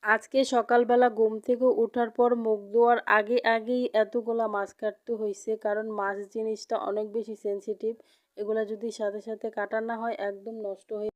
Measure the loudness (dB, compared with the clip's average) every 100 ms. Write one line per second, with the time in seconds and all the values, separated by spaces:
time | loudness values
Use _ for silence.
0 | 2 0 2 0 2 2 4 4 6 6
1 | 4 4 0 0 -2 2 2 2 0 0
2 | -4 2 2 4 0 -2 0 2 4 4
3 | 4 2 4 0 2 0 0 -2 0 2
4 | 2 0 -4 -2 -2 -2 -6 -6 -6 -6
5 | -8 -6 -4 -6 -6 -4 -2 -2 -4 -4
6 | -4 -4 -6 -6 -4 -4 -4 -4 -2 -4
7 | -4 -6 -8 -8 -6 -6 -6 -6 -6 -8
8 | _ _ _ -12 -6 -4 -4 -6 -8 -6
9 | -6 -6 -10 -8 -8 -6 -4 -4 -4 -6
10 | -6 -6 -6 -8 -12 -10 -10 -10 _ -8
11 | -8